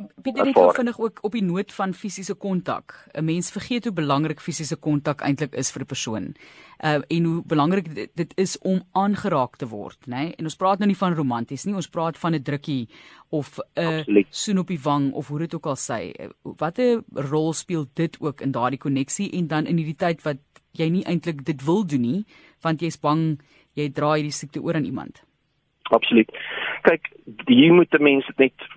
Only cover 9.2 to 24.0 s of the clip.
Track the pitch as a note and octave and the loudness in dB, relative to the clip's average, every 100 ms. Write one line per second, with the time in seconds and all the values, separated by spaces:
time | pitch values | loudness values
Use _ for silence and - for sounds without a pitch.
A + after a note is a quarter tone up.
9.2 | G3+ D3+ B2 - B2 G#2 D#2+ - - B2 | 0 0 -2 -4 -10 -10 -12 -14 -10 -6
10.2 | D#3+ - D#3 - F#3 G3 G3+ G3 F#3 D#3+ | -6 -6 -8 0 0 4 2 2 2 0
11.2 | C#3 A#2 A#2 C3+ G3 G3 - E3+ E3 D#3+ | 0 -2 -4 -6 -4 -4 -6 -4 -4 -2
12.2 | E3 D#3+ C3 C#3+ D#3+ C3+ A2+ - - - | -2 -2 -2 -6 -4 -4 -6 -12 -20 -20
13.2 | _ D#3 C3+ - - - E3 D#3+ D3 - | _ -6 -6 -10 -8 -4 -2 -2 2 4
14.2 | - - - F#3+ F3 E3+ D3 C#3+ C#3 - | 2 -2 -2 0 -2 -4 0 0 0 -2
15.2 | D3 D3 E3 E3 E3 C3 - A2+ F2 - | -6 -6 -6 -6 -6 -4 -4 -6 -8 -10
16.2 | - - - - D3+ E3+ B3 A#3 - - | -16 -14 -14 -6 -4 0 2 0 -2 -8
17.2 | C#3 D#3 D#3+ D#3 - E3 C#3+ - E3 - | -2 0 0 -2 -4 -4 -4 -2 -4 -4
18.2 | D3+ - C3+ B2+ B2+ C3+ D3+ C3+ C3+ - | -8 -4 -4 0 -2 -2 -2 -2 -2 -4
19.2 | G3+ F3+ D#3+ D#3 - E3 D#3 D#3 F3 E3 | -4 -4 -2 0 0 0 -2 -2 -2 -2
20.2 | D#3 C#3 _ _ _ - D#3+ F3+ - E3+ | -4 -8 _ _ _ -4 0 0 0 -2
21.2 | E3+ D3 C3 - C#3 F#3+ F#3 C#3 A#2+ F3 | -4 -6 -6 -4 0 0 2 0 0 -2
22.2 | G#3+ - - _ E3 D#3 E3+ - D3 D#3 | -4 -14 -20 _ -4 -2 -4 -2 0 2
23.2 | D#3+ D3 _ _ _ - D3 C3+ | 2 -2 _ _ _ -6 -4 0